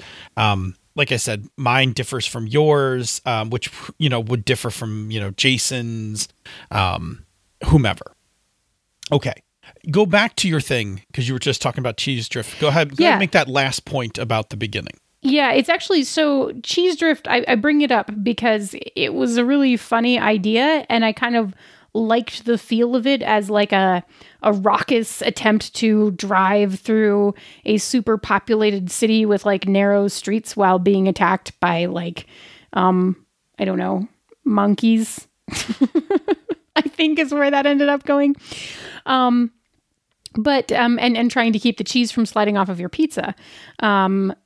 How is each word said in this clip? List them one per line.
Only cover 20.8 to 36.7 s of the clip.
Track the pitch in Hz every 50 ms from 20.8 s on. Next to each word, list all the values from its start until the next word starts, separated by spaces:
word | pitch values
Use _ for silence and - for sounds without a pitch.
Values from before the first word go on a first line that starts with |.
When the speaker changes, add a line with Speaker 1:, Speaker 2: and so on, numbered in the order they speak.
| - -
Speaker 2:
and | 226 233 226
I | 220
kind | 220 - 247 240 240
of | 233 220 190 190 - - - - - _ _ -
liked | 220 226 220 226 240 233 - - - -
the | 233 233
feel | - - - 233 226 240 240 247
of | 254 220
it | 277 277 233
as, | - - 214 208 208 196
like, | 208 208 202 202
a, | 208 190 190 190 180 180 - _ _ - - - - _
a | - -
raucous | 208 196 190 214 - - - - 269 226 220 - - -
attempt | - 233 - - - 214 214 214 - - -
to | - 233 220 214 214 214 208
drive | 180 - 202 196 196 185 190 190 202 208 208 196 190 -
through | - - 220 220 214 208 202 202 202 202 202 - - - - - -
a | 220 214 202
super | - - - 247 208 233 220
populated | 202 - - 202 196 - - 226 214 214 214 202 196 185 175
city | - - 226 220 220 220 220
with, | 208 208 196 -
like, | 208 202 185 - 196
narrow | 196 196 202 202 202 202 202 202
streets | - - - 196 208 226 214 - -
while | 208 196 185 185 180
being | 180 196 202 190 190
attacked | 190 175 - 185 170 190 185 - - - _
by, | 180 175 170 165 175
like, | 175 165 175 175 170 170 - - - - - - - - - _ _
um, | - 185 185 185 185 180 185 190 180 - _ _ _ _ _ _ _ -
I | 202
don't | 190 185 190
know, | 185 185 196 185 208 - _ _ _ _ - _ -
monkeys, | 277 208 202 202 208 202 - 233 226 226 220 226 - - - - _ _
<laughs> | _ _ - - - - - 220 - 277 - - 339 - - 403 - - - 359 - _ - 320 - _ _